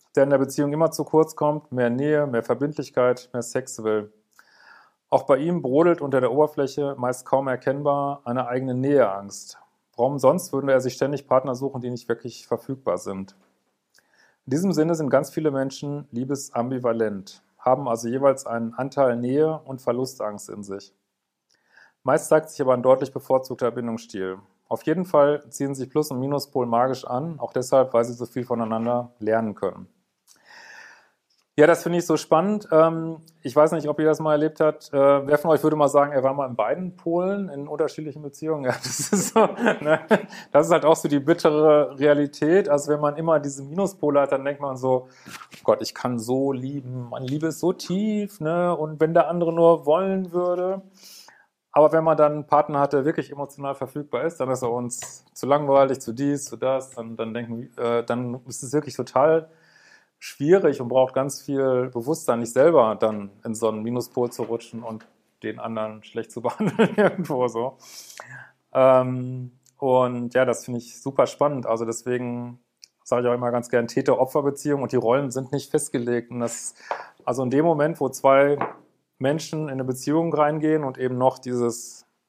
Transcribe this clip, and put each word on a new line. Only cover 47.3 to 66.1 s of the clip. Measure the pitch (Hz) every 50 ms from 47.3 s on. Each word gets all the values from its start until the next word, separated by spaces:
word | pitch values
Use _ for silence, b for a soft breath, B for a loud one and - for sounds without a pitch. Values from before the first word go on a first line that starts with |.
| 139 151 160
ist | 160 156 -
so | - 175 185
tief, | - - - 175 190 214 214 214 208 208 202 - -
ne? | 151 156 170 175 175 175 170
Und | 147 156 156 156 147
wenn | 160 160 165
der | 170 156 151
andere | 170 175 175 165 165
nur | 170 165 165 170 156 143
wollen | 143 151 175 190 196 190 190 185 175 170
würde." | 175 175 180 180 175 180 185 190 196 190 B B B B B B B B B B B B B B _ _ _
Aber | - 143 151 147 151
wenn | 165 160
man | 165 156
dann | 151 151 147 151
einen | 151 143
Partner | - - 147 151 - 151 143
hat, | 143 143 -
der | 139 131
wirklich | 156 160 - 135 - 143
emotional | 143 143 139 - - 139 139 139
verfügbar | - 135 127 - 147 143 147 - 120 139
ist, | 170 170 -
dann | 131 127
ist | 131 123 127
er | 117
uns | 117 123 123 120 - - - - - - _ _ _
zu | - -
langweilig, | 127 139 147 147 139 139 139 139 135 131 131
zu | - 120 110
dies, | 120 139 143 147 139 143
zu | - 131
das, | 110 127 131 135 131 131 -
dann, | - 120 113 113 113
dann | 110 113 113 110
denken, | 120 120 113 117 117 131 135 _
äh, | - 123 117 120 117 117
dann | - 120 120 127 123 120 - -
ist | 131 120 - 139
es | 127 135
wirklich | 151 151 135 -
total | - 123 - - 127 139 160 160 165 156 b b b b b b b b b b b b b b _
schwierig | - - - - 135 151 180 196 185 151 131 113
und | 127 117
braucht | 123 131 131 127 -
ganz | 131 135 143 139 - -
viel | - 139 135 135 131 127 127 127 127 -
Bewusstsein, | 120 117 135 160 165 - - 123 117
nicht | 117 113 -
selber | 131 139 170 165 143 117 110 107
dann | 98 113 110 107 104 101 98 - _ _
in | 117 110
so | 107 113 110
einen | 107 110 107
Minuspol | 117 120 123 120 - - 131 120 120
zu | - - 117
rutschen | 107 117 117 - - - 113 117
und | 113 110 110 - _ _ _ _ _ _ _ -
den | 110 107 120
anderen | - 113 113 110 110 110 107 110 -
schlecht | -